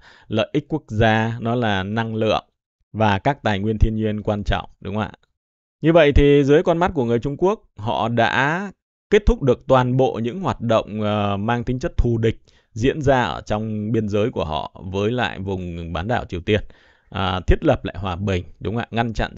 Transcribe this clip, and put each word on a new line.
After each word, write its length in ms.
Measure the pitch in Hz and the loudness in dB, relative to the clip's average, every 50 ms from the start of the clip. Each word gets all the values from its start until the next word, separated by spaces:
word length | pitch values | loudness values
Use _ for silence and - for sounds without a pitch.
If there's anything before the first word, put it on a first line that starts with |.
| - - - _ _ | -12 -20 -20 _ _
lợi 220 | - 107 113 - - - | -4 -2 -2 -2 0 -2
ích 120 | 151 - | -4 -4
quốc 160 | - 156 143 _ | -2 -8 -8 _
gia, 500 | - 113 107 117 110 110 110 110 113 117 120 | -6 -2 2 2 4 4 2 0 -2 -4 -4
nó 160 | 117 113 120 | -4 -2 -2
là 280 | 123 117 107 101 95 92 | 0 0 0 -2 -2 -2
năng 320 | 101 107 113 113 113 110 | -4 -4 -4 -4 -4 -4
lượng 300 | 110 113 107 87 - - _ _ _ _ _ _ _ _ _ - | -2 0 0 0 0 -2 _ _ _ _ _ _ _ _ _ -2
và 260 | 107 110 104 98 98 | 0 2 2 2 2
các 240 | - 139 143 - - | 0 -2 -2 -2 -2
tài 160 | 110 101 95 | -2 -2 -2
nguyên 180 | 101 110 110 | -2 -2 2
thiên 180 | 104 - 113 110 | 2 2 2 2
nhiên 260 | 110 110 107 104 107 98 | -2 -2 -2 -4 -4 -4
quan 200 | 110 104 101 101 | -4 -4 -4 -2
trọng, 260 | - 98 90 - - - _ | -4 -4 -4 -4 -10 -16 _
đúng 140 | - 95 101 | -12 -8 -6
không 80 | 107 101 | -4 -6
ạ? 80 | - - _ _ _ _ _ _ _ _ _ _ _ _ - | -6 -8 _ _ _ _ _ _ _ _ _ _ _ _ -2
Như 120 | 147 160 165 | 0 4 6
vậy 180 | 175 151 143 | 6 6 6
thì 320 | 131 151 143 143 143 143 139 | 6 6 6 8 6 6 6
dưới 200 | 135 143 160 185 | 6 4 4 4
con 140 | 185 165 | 2 0
mắt 140 | 165 175 196 185 | 2 0 0 0
của 120 | 143 120 | -2 0
người 140 | 117 117 120 | 0 0 0
Trung 180 | - 139 143 | -2 -4 -4
Quốc, 260 | - 180 190 220 - _ _ _ | 0 0 0 0 -2 _ _ _
họ 320 | - 104 117 82 67 104 117 | -10 -6 -4 -4 -2 -2 -2
đã 600 | 117 113 113 - - 120 135 147 160 185 202 190 - _ _ _ _ _ _ - | 0 2 2 2 2 0 0 0 -2 -4 -6 -10 -14 _ _ _ _ _ _ 2
kết 140 | 202 214 - | 2 4 4
thúc 160 | - 240 220 | 4 2 2
được 260 | 139 123 117 - - | 2 0 0 0 2
toàn 300 | - 135 127 123 123 127 | 2 4 4 4 2 2
bộ 220 | 131 131 - - 110 113 | 2 2 2 0 -2 -4
những 160 | 117 110 196 | -4 -6 -4
hoạt 220 | 185 127 - - | -4 -4 -4 -4
động, 400 | 113 117 113 104 - - 104 107 | 0 2 2 2 2 0 -6 -4
ờ, 360 | 107 104 104 107 101 101 101 | -2 -2 0 0 0 -2 -2
mang 260 | 98 104 113 120 120 113 | -2 -2 -2 -2 -2 -2
tính 160 | - 127 127 | -4 -4 -4
chất 180 | 170 170 - | -4 -4 0
thù 200 | - - 120 117 | 0 0 2 0
địch 240 | 110 113 113 - - _ _ _ _ _ _ - | 2 0 0 -2 -2 _ _ _ _ _ _ -8
diễn 280 | 107 117 135 - 156 | 0 0 0 0 2
ra 200 | 131 139 135 123 | 2 2 2 2
ở 200 | 113 85 60 60 | 2 -2 -4 -8
trong 500 | - - 107 107 110 110 107 107 104 107 | -6 -6 -4 -4 -4 -4 -6 -6 -4 -2
biên 180 | 120 113 107 101 | -2 -2 -2 0
giới 220 | 104 104 104 139 | 0 0 0 0
của 140 | - - 82 | -2 -4 -4
họ 360 | 78 78 71 - - _ - - 95 | -4 -4 -6 -6 -8 _ -14 -12 -6
với 200 | 92 98 101 110 | -4 -2 -2 0
lại 280 | 123 123 110 87 55 - | -2 -2 -4 -4 -6 -6
vùng 540 | 95 98 95 92 90 87 85 85 85 82 85 | -6 -6 -6 -6 -6 -8 -8 -10 -8 -6 -6
bán 140 | 80 92 | -6 -4
đảo 180 | 113 120 98 - | -2 -2 -4 -4
Triều 160 | - 95 85 | -6 -10 -8
Tiên. 200 | - - 107 98 - - - _ _ _ _ _ _ _ | -2 0 0 0 0 -6 -16 _ _ _ _ _ _ _
À, 300 | - 95 95 92 92 92 95 | -6 -4 -2 -2 -2 -4 2
thiết 180 | - 196 202 165 | 2 2 2 4
lập 200 | 151 117 - - | 0 0 0 -2
lại 100 | 98 - 90 | -10 -8 -8
hòa 160 | 98 95 87 | -6 -6 -6
bình, 280 | 92 101 98 95 90 82 - - - | -4 -2 -2 -2 -2 -4 -6 -16 -10
đúng 160 | - 92 107 | -8 -6 -6
không 80 | 120 - | -6 -8
ạ? 40 | - | -6
Ngăn 220 | 98 113 120 117 104 | -4 -4 -2 -2 -2
chặn 180 | - 107 - - | -4 -4 -6 -6